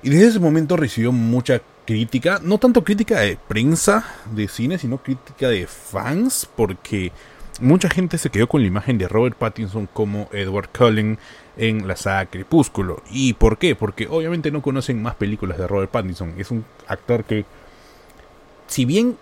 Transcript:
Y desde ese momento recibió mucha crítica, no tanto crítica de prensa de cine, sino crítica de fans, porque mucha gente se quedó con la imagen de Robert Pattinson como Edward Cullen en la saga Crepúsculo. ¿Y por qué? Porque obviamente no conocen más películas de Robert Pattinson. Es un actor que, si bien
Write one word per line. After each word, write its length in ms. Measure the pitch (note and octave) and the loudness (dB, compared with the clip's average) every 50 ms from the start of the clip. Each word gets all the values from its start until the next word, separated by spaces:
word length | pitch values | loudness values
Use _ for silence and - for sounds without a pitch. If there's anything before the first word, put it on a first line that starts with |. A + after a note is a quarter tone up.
Y 80 | - C3+ | 2 4
desde 180 | C#3+ E3 G#3 | 6 8 8
ese 120 | A#3+ A3 G#3 | 8 6 4
momento 360 | F3 D#3+ D3+ D#3+ D#3+ C#3+ F3+ | 2 4 4 2 2 2 0
recibió 360 | E3+ D#3 A2+ - A#2 A2+ A#2+ | 0 0 -2 0 0 0 2
mucha 500 | B2+ A#2+ A2+ A2+ A#2 B2+ A#2+ - B2+ A#2 - - - - _ | 2 2 2 2 2 0 2 2 0 0 0 -8 -20 -18 _
crítica, 540 | - A2+ G#2+ A#2 A2+ - B3+ - F3 G3 F#3+ | -2 -2 -2 -2 0 -2 0 0 0 0 0
no 160 | - E3+ G#3 | 0 0 0
tanto 260 | G#3 - B3+ A#3 B3+ - | 4 4 6 4 4 4
crítica 360 | - G#3+ G#3 A3 - A3 D#3 | 2 0 0 0 0 2 2
de 180 | G#2 G2+ F2+ - - | 2 2 0 -4 -8
prensa 580 | - G2+ A2 A#2 C#3+ E3 E3 - - G3+ A3 A3 - - - - A2 | -4 -2 0 2 2 2 2 2 2 2 2 0 -4 -16 -16 -14 -8
de 160 | A2 G#2+ G#2+ | -4 -4 -4
cine, 320 | G2 - - A#2 C3+ F#3 F3 | -4 -4 -4 -2 -2 -2 -4
sino 180 | - A2+ B2+ | -4 -4 -6
crítica 520 | C3+ - - C3 C3 - - C#3+ - C3+ B2+ | -6 -4 -6 -6 -6 -8 -20 -8 -2 0 0
de 180 | A#2 F#2+ F2 | 0 0 -2
fans, 840 | - - - - - - F#2+ G#2+ B2 D3 F#3 A#3 C4 B3 - - - - | -6 -12 -18 -18 -8 -6 -6 -4 -2 0 0 0 0 -2 -4 -6 -8 -2
porque 560 | - A2+ F#2+ F#2+ - - - A2+ G2+ F#2 F2 - - - - - - - - - - | -2 -2 -2 -2 -8 -8 -4 -4 -2 -2 -4 -8 -12 -20 -20 -20 -18 -18 -16 -10 0
mucha 320 | B2 B2+ D#3+ F#3 - E3+ | 4 4 6 6 4 0
gente 260 | - F#3 F#3 E3 - | 0 0 0 -2 -2
se 140 | D#3+ - C#3+ | -2 -4 -2
quedó 160 | - C3 A#2 | 0 0 0
con 140 | - - D3 | 2 2 2
la 60 | A#2 | 2
imagen 300 | F#2+ F2+ G#2 G2 - B2 | 2 0 -2 -2 0 0
de 100 | G#2+ F#2 | 0 -2
Robert 280 | F2 F#2 A2 A#2+ B2+ A#2 | 0 0 2 2 0 0
Pattinson 520 | - B2 A2+ - - A2+ G2 G2 A2+ G2+ F#2 | -2 -6 -6 -4 -6 -8 -6 -6 -8 -8 -8
como 380 | - - A2 G#2 G2+ G#2 G#2 - | -4 -4 -4 -2 -2 -6 -6 -6
Edward 380 | - G2+ G2 F#2+ F#2+ G2+ F#2+ - - | -6 -6 -6 -4 -4 -4 -6 -8 0
Cullen 440 | - B2 A#2 A2 G#2+ G#2+ G#2+ A2 - - - - - - - - | 2 4 4 4 2 0 0 -2 -4 -10 -20 -20 -20 -20 -20 -6
en 300 | - A2+ A2+ A2 A2 G2 | -2 -2 -2 0 -2 -4
la 80 | F#2+ F2+ | -6 -8
saga 300 | - - G2+ G2 G2 F#2+ | -4 -4 -2 -2 -2 -2
Crepúsculo. 760 | - - F2+ G2 - D#3+ E3 C3+ - - - G2 F2+ D#2 - - - | -4 -8 -14 -4 2 4 4 4 4 0 -4 -4 -4 -4 -10 -12 -10
¿Y 220 | G#2+ C3+ C3+ B2+ A2 | -4 0 0 0 2
por 260 | - - A#2 A2 - | 4 2 2 2 2
qué? 160 | - F3 - | 0 0 0
Porque 320 | - A2+ G2+ - - A2+ | 0 -2 -6 -4 -6 -8
obviamente 420 | - - E3 D#3+ E3 F3 E3+ D3+ D3+ | -4 -4 -4 -4 -2 -6 -4 -4 -4
no 140 | D3 D3+ C3 | -6 -4 -4
conocen 380 | C#3+ C3 C3+ B2 - B2+ A2 G#2 | -4 -4 -4 -4 -4 -4 -4 -4
más 100 | - - | -6 -4
películas 460 | - G#2 G2+ G#2+ - - F#2 F2 E2 | -4 -4 -4 -4 -4 -6 -8 -6 -6
de 80 | F2+ | -4
Robert 240 | F2 G2 G2+ F#2+ F#2 | -2 -2 -2 -2 -2
Pattinson. 420 | - A#2+ G2+ F#2 F2 - F#2 E2 E2 F2 | -4 -4 -4 -4 -6 -8 -8 -10 -8 -10
Es 100 | G2 - | -8 -6
un 160 | A#2+ A2+ G#2+ - - - - | -6 -8 -8 -10 -20 -20 -10
actor 360 | - G2 - - - A#2+ A2+ G#2 | -10 -10 -10 -2 -2 -2 -2 -2
que, 220 | - A2 G#2+ G2+ - - - - - - - - - - - - - - - - - - - - - - - - | -2 -4 -4 -4 -8 -14 -20 -20 -20 -20 -20 -20 -20 -20 -20 -20 -20 -20 -20 -20 -20 -20 -20 -20 -20 -20 -20 -16
si 200 | - - - B2 | -8 -2 -2 0
bien 300 | B2 D#3 G#3 A#3 B3 A3 - | 2 2 2 2 2 -2 -4